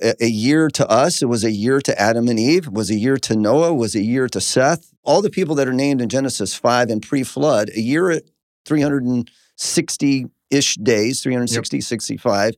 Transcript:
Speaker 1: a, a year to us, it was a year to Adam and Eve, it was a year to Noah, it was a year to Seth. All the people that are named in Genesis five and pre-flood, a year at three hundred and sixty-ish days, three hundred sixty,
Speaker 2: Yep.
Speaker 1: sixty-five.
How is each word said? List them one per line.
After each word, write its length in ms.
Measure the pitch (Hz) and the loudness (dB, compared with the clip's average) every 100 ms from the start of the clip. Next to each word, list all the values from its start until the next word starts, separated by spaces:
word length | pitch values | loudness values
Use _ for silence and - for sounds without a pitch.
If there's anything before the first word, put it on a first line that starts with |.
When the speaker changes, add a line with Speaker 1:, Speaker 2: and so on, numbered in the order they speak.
Speaker 1:
a, 140 | 113 113 | -2 0
a 40 | 117 | 0
year 420 | 110 117 151 156 | 0 2 4 2
to 200 | - 139 | 0 2
us, 320 | 113 151 - | 4 2 0
it 40 | 135 | -2
was 160 | 117 | 0
a 80 | 113 | 0
year 280 | 104 113 135 | 0 0 0
to 200 | - - | 0 0
Adam 260 | 104 113 120 | 0 2 0
and 100 | 113 | 2
Eve, 260 | 117 175 156 | 2 2 0
it 80 | |
was 160 | 98 101 | -4 -2
a 60 | 107 | 0
year 220 | 120 135 | 0 0
to 180 | - 110 | 0 0
Noah, 380 | 107 135 170 | 2 4 2
it 20 | 156 | 2
was 180 | 113 | 0
a 80 | 113 | -2
year 260 | 107 127 127 | 0 0 -2
to 120 | - | -2
Seth. 500 | - - 139 165 - _ | -2 2 2 0 -4 _
All 180 | - 170 | 0 2
the 80 | 202 | 2
people 240 | - 175 151 | -2 -2 0
that 120 | 131 | 0
are 60 | |
named 280 | 127 143 135 | 0 0 0
in 80 | 120 | -2
Genesis 460 | 127 135 - 98 - | -2 -2 -4 -6 -2
five 340 | 120 120 123 | 2 2 2
and 100 | 110 | -2
pre-flood, 680 | - 143 123 - 147 123 110 107 | -4 -4 -4 -2 0 2 0 -2
a 40 | |
year 280 | 110 151 185 | -2 0 0
at 140 | 165 - _ _ _ - | -2 -6 _ _ _ -4
three 160 | 151 | 0
hundred 220 | 143 143 | 0 0
and 260 | 123 123 120 _ _ - | 0 -2 -4 _ _ -10
sixty-ish 1200 | - - 160 - 147 135 127 _ - 143 135 - | -6 -4 -4 -2 0 0 -4 _ -2 0 0 -2
days, 460 | 110 110 107 131 | 0 2 2 -2
three 120 | 135 | -2
hundred 160 | 123 120 | -2 -2
sixty, 280 | 113 - 139 | -4 -4 -6
Speaker 2:
Yep. 60 | |
Speaker 1:
sixty-five. 680 | 123 113 - - 123 101 107 | -4 -6 -6 -4 0 2 0